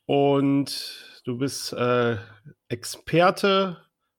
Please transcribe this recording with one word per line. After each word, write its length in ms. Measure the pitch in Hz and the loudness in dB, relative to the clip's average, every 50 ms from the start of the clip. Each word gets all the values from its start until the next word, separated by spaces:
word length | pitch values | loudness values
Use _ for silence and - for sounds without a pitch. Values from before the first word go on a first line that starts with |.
| _ | _
und 1160 | - 143 139 143 143 139 139 139 139 139 139 139 - - - - - - - - - - - _ | -2 2 2 4 4 4 4 2 2 2 2 0 -2 -6 -10 -12 -12 -16 -18 -20 -20 -20 -14 _
du 120 | - 123 120 | -10 -6 -4
bist, 360 | 135 139 - - - - - | -4 -6 -6 -8 -10 -8 -6
äh, 440 | - 120 123 123 123 120 117 117 104 104 - - - _ - - _ _ - | -2 0 0 2 2 2 0 -2 -4 -8 -14 -20 -20 _ -20 -20 _ _ -10
Experte 1080 | 123 120 - - - - - - - 160 175 190 190 - - 202 196 196 196 190 170 - _ _ _ _ _ _ _ | -10 -10 -10 -12 -14 -14 -6 0 2 4 4 4 2 2 0 2 2 2 0 -2 -4 -10 _ _ _ _ _ _ _